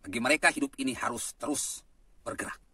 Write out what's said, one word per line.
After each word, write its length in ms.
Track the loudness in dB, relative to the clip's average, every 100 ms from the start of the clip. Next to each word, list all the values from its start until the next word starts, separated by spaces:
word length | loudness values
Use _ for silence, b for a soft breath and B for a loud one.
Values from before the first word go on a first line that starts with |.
Bagi 160 | -6 -2
mereka 320 | 4 6 6
hidup 240 | 4 -2 0
ini 160 | -4 -2
harus 400 | -2 -2 -6 -6
terus 480 | -2 -2 -2 -6 -14 -20 -20 -12
bergerak. 320 | -10 -6 -6 -8 -16